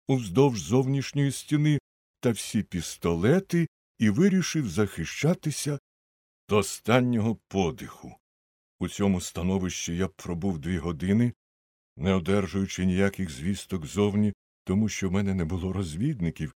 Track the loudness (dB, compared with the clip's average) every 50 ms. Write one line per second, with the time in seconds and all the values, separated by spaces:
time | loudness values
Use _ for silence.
0 | _ 0 0 0 0 2 6 6 6 6 4 0 0 2 2 2 2 2 0 -2
1 | -4 -2 -2 0 0 0 -2 -4 -4 -2 0 2 4 4 2 2 0 _ _ _
2 | _ _ _ _ -2 0 0 0 -4 -2 -2 -2 -2 -2 -4 -6 -6 -6 -8 -2
3 | 0 0 2 4 4 4 4 4 2 0 0 0 0 -2 _ _ _ _ _ 0
4 | 2 2 4 4 4 4 4 2 0 0 -2 -2 -2 0 0 0 0 0 -2 -6
5 | -8 -8 -4 0 0 0 0 0 -2 -6 -6 -4 -4 -6 -6 -6 -10 _ _ _
6 | _ _ _ _ _ _ _ _ _ 0 0 0 0 0 -6 -6 0 2 4 4
7 | 4 2 0 0 0 0 -2 -4 _ _ 0 0 0 0 -2 -4 -10 -16 -16 -18
8 | -18 -20 -20 -20 _ _ _ _ _ _ _ _ _ _ _ -8 -6 -6 -2 0
9 | 2 2 2 0 -2 -6 -8 -4 -2 0 0 0 -2 -4 -4 -6 -6 -6 -4 -2
10 | -4 -4 -6 -10 -8 -8 -6 -4 -2 -4 -4 -4 -4 -4 -4 -2 -2 -4 -4 -2
11 | 0 2 2 2 2 0 -2 -6 _ _ _ _ _ _ _ _ _ _ _ -4
12 | 0 0 2 2 2 2 0 0 0 0 -2 -2 -2 -2 -2 0 0 2 2 2
13 | 2 0 0 -2 -6 -6 -6 -6 -6 -4 -4 -6 -6 -8 -8 -8 -6 -4 0 0
14 | 2 2 2 2 2 2 0 -4 _ _ _ _ _ 0 0 2 0 0 -2 -4
15 | -4 -2 0 0 0 0 0 -2 -2 -2 -4 -4 -4 -4 -4 -4 -4 -4 -4 -4
16 | -2 -2 -2 -2 -4 -4 -4 -4 -8 -10 -10